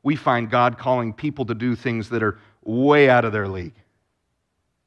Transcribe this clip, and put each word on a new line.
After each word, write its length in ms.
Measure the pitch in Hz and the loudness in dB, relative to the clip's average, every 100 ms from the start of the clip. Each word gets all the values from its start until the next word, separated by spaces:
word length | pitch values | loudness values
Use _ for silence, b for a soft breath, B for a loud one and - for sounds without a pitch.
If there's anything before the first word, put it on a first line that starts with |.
we 120 | 139 | -4
find 360 | 151 - 120 113 | -2 0 -2 0
God 260 | 123 123 117 | 0 0 0
calling 360 | - 127 117 | -2 -2 -2
people 340 | 104 151 - 117 | -6 -8 -6 -6
to 80 | |
do 200 | 107 123 | -4 -4
things 360 | 117 131 113 101 | -4 -4 -6 -4
that 120 | 117 | -2
are 160 | 107 101 b b | -2 -4 b b
way 460 | - 117 139 147 139 | -6 0 4 6 6
out 160 | 123 | 6
of 80 | 117 | 2
their 160 | 107 98 | -2 -4
league. 260 | 95 82 - _ _ _ _ _ _ _ _ _ _ | -6 -10 -16 _ _ _ _ _ _ _ _ _ _